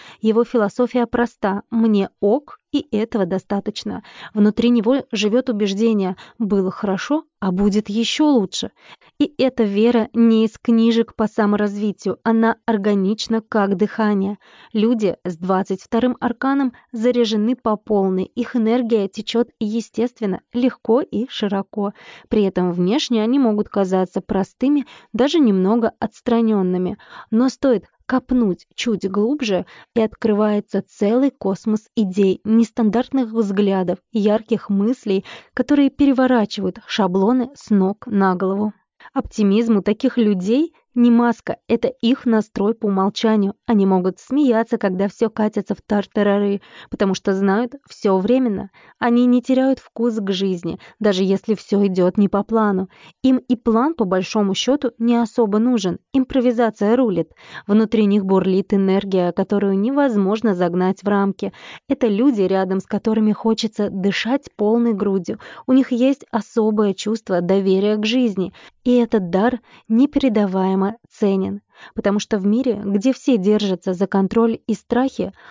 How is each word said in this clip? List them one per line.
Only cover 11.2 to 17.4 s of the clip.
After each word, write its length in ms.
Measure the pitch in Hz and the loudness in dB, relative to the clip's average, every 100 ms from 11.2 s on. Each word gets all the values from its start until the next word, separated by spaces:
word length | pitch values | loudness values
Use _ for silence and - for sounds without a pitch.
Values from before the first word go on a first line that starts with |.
| 214 | -4
саморазвитию, 920 | - 208 208 208 202 208 190 202 - | 0 0 2 -2 -2 -4 -4 -6 -4
она 340 | - 226 226 226 - | 0 2 2 0 -2
органична, 760 | 214 202 202 190 220 - 226 | -2 0 0 0 -2 -2 -4
как 340 | 220 220 196 190 | -2 -2 0 0
дыхание. 600 | 208 - 214 202 190 208 _ - - | -2 -2 0 0 -2 -6 _ -20 -8
Люди 420 | 220 214 240 202 - | -2 0 2 -2 -4
с 140 | 175 165 | -8 -8
двадцать 440 | 180 190 196 190 | -2 -2 -2 -6
вторым 340 | - 226 247 247 | -4 -2 -2 -2
арканом 540 | 247 226 269 277 262 - _ | -6 -4 -2 -2 -2 -6 _
заряжены 640 | 233 233 240 226 214 | -4 0 2 0 0